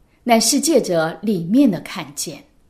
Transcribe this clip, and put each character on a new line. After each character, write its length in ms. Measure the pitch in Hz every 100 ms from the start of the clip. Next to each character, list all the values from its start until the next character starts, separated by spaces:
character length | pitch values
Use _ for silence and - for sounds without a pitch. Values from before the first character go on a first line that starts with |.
| _ _
乃 160 | 240 226
是 200 | 226 277
借 220 | 320 277
着 320 | - 165 160 180
里 220 | 214 190
面 260 | 165 240 277
的 100 | 165
看 300 | - 165 143 -
见。 280 | - 139 _ _